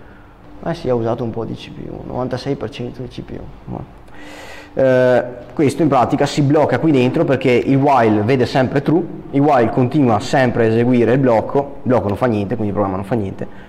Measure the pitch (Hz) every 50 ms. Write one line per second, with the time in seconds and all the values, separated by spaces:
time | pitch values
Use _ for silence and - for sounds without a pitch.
0 | - - - - - - - - - - - - - 165 165 - - 127 123 120
1 | 113 113 117 120 123 113 113 113 110 113 120 - - - - - - - - -
2 | - - - 123 127 127 127 123 - 139 139 - - 110 - - 123 123 - -
3 | 127 120 - - - - 104 90 87 - - - - - - - - - - -
4 | - - - - - - - - - - - - - - - - 131 131 131 127
5 | 127 127 127 120 - - - - - - - - 156 131 127 - 170 151 190 175
6 | - - 151 - 143 139 - - 156 135 147 160 - - 139 120 - 160 147 131
7 | 123 127 131 156 170 139 135 120 - 135 123 117 - - 135 135 135 147 139 123
8 | 117 110 107 107 104 113 139 123 120 - - 139 131 117 - 139 135 - 147 180
9 | 175 - - - - - - 139 143 151 143 127 117 110 - 131 127 120 120 156
10 | 139 120 110 101 - - - 143 131 120 - 117 113 113 113 117 120 123 127 120
11 | 117 107 120 139 135 127 113 107 - - - 139 - - - - - 117 127 110
12 | 92 101 101 - 127 127 110 104 101 95 123 104 110 104 92 101 101 98 92 92
13 | 101 - 131 117 98 95 92 - - - - - -